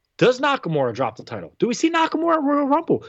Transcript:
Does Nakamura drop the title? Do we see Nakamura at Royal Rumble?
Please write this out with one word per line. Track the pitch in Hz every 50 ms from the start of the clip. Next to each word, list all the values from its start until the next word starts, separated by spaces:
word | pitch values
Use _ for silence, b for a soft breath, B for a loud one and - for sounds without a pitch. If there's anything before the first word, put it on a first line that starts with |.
| _ _ _
Does | - 170 233 254 240
Nakamura | 294 285 277 269 - 175 156 147 135 120
drop | 110 120 131 113 -
the | - 113
title? | - 117 101 85 78 - -
Do | 233
we | 226 240
see | - - 330
Nakamura | 330 - 320 311 - 311 330 339 320
at | 320
Royal | 277 285 294 285 294
Rumble? | 262 285 320 320 - 151 107 B